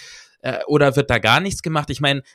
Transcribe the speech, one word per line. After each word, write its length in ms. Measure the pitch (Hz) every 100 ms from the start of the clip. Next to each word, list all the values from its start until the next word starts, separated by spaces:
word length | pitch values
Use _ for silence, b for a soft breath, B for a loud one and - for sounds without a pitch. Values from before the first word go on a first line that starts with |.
| B B B B
Äh, 180 | 131 120 -
oder 280 | 147 143 131
wird 140 | 139
da 80 | 120
gar 220 | 107 135
nichts 240 | 190 -
gemacht? 260 | 165 156 147
Ich 120 | 127
mein, 200 | 143 139 -